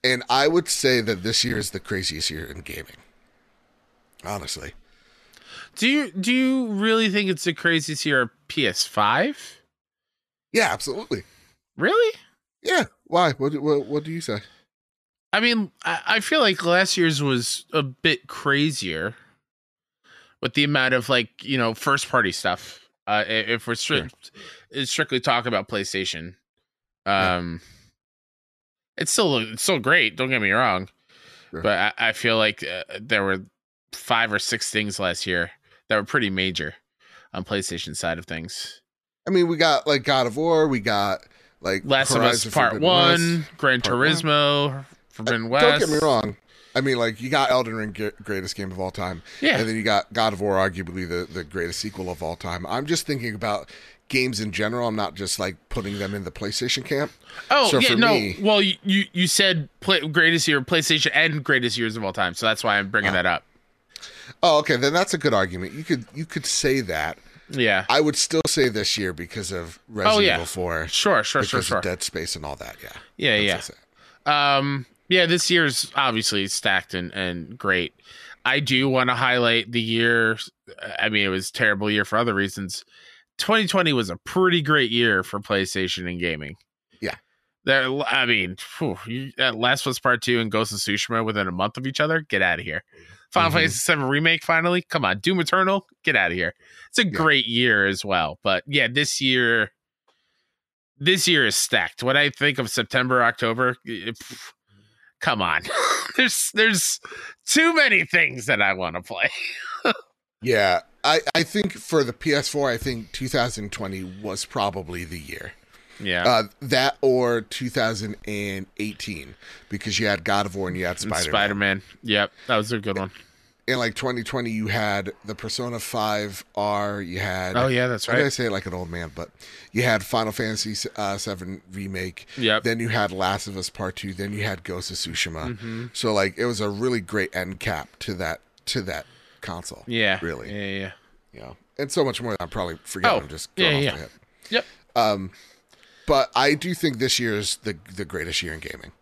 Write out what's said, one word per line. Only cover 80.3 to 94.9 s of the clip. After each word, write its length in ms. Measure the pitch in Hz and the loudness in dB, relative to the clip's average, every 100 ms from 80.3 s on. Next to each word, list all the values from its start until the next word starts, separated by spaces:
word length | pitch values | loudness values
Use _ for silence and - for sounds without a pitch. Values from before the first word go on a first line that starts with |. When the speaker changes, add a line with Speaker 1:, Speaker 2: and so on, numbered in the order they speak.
| 110 - _ - - 107 - | 0 -8 _ -20 -14 -10 0
Speaker 2:
I 120 | 110 | 2
mean, 160 | 107 98 | 4 2
it 20 | |
was 220 | 95 92 | 0 -4
a 20 | |
terrible 400 | - 113 101 107 | 0 2 2 2
year 140 | 104 98 | 0 2
for 120 | 107 | 0
other 160 | 120 | 2
reasons, 520 | 98 98 101 95 - - - - - _ - | 0 -2 -4 -10 -10 -14 -20 -20 -20 _ -8
twenty 300 | - 220 196 | 0 2 2
twenty 260 | 196 170 | 2 2
was 160 | 131 98 | 2 0
a 80 | 85 | -6
pretty 440 | - 185 185 175 | -2 2 4 4
great 300 | 147 151 123 | 4 4 4
year 320 | 117 117 98 | 4 4 4
for 160 | 92 101 | 0 -8
PlayStation 680 | - 101 95 98 92 - 90 | -2 0 0 -2 -2 -4 -6
and 100 | 87 | -4
gaming. 360 | 87 78 73 85 _ _ _ _ | -4 -4 -8 -14 _ _ _ _
Speaker 1:
Yeah. 140 | 107 - _ _ _ _ | -8 -8 _ _ _ _
Speaker 2:
There, 240 | - 135 131 135 123 | 0 2 2 -2 0
I 180 | 131 123 | 0 2
mean, 300 | 110 90 92 | 0 0 -8
phew, 380 | - - 147 87 113 | -14 -6 -4 -4 -8
you, 260 | 120 135 - | -10 -10 -2
uh, 160 | 131 | -2
Last 320 | 113 123 135 143 | 2 0 2 -2
of 60 | |
Us 80 | 127 | 0
Part 220 | 127 120 | 2 2
Two 180 | - 120 | 2 0
and 120 | 113 | 2
Ghost 200 | 107 110 | 0 -2
of 80 | 101 | -4
Tsushima 440 | - 101 - 113 | -2 -2 0 -2
within 240 | 110 104 95 | 0 -2 -2
a 40 | |
month 260 | 90 104 - | 0 -2 -2
of 80 | 135 | -8
each 140 | 131 | -2
other? 220 | 156 160 | 0 0
Get 200 | 151 101 | 0 2
outta 220 | 92 82 | 2 2
here. 200 | - 80 _ - - - _ | -4 -10 _ -20 -20 -20 _
Final 180 | 185 165 | 2 4
Speaker 1:
Mm-hmm. 80 | 160 | 4
Speaker 2:
Fantasy 160 | 160 - | 2 0
Seven 280 | - 156 131 | 0 2 2
Remake, 380 | 143 165 165 | 2 2 2
finally? 380 | - 165 170 180 | 2 2 2 0
Come 240 | - | -2